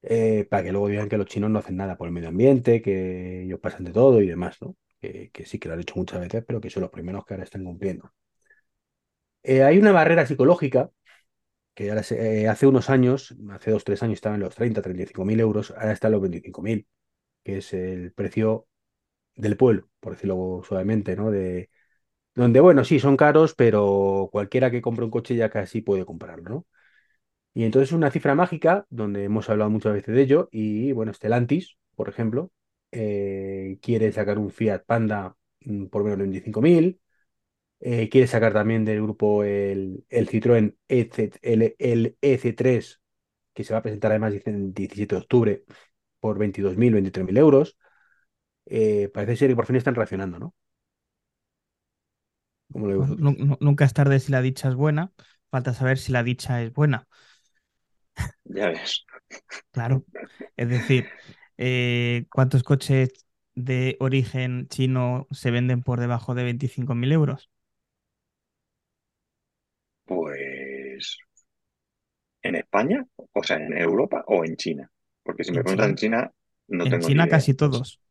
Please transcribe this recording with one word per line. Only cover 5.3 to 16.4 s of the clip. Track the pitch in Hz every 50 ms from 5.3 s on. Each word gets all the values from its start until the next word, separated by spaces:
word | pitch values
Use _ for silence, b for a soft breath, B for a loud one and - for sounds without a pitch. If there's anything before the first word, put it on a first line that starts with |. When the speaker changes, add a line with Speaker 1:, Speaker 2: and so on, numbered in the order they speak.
Speaker 1:
que | _ - -
sí | - - -
que | - 87
lo | 80
han | 85
hecho | 87 - -
muchas | 92 92 - - 92
veces, | 90 87 - 117 117
pero | - 113 110
que | 104 -
son | - 98
los | 92 -
primeros | - - 82 90 98 98 -
que | _ 101
ahora | 95 87
están | - - 101 92
cumpliendo. | 92 85 90 98 95 90 - - - _ _ _ _ _ _ _ _ _ _ _ _ _ _ _ _ _ _ _ _ _ _ _ _ _ _
Eh, | _ - 131 131
hay | 135 139 160
una | 196 214 208
barrera | 196 170 156 156 170 170 147
psicológica | 123 147 127 127 143 175 - 151 131 127 127 139 - _ _ b b b b b _ _ _ _ _ _ _ _ _ _
que | - 101 101
ahora | 107 107
se, | 104 - 117 110 113 110 110 107
eh, | 107 113
hace | 107 - 135
unos | 135 131 127 117 -
años, | 135 131 127 123 131 135 - - 120 - 107 101
hace | 101 - - 110
dos, | 110 104 -
tres | - 101 -
años | 120 113 101
estaba | - - 110 107
en | 104
los | 98 92 -
treinta, | - 117 120 110 107
treinta | 95 95 92 90
y | 92
cinco | - - - 95
mil | 101 110 113
euros, | 113 110 104 107 101 -
ahora | - - - 107
está | 107 - - 110
en |
los | 110 101
veinticinco | 95 95 85 85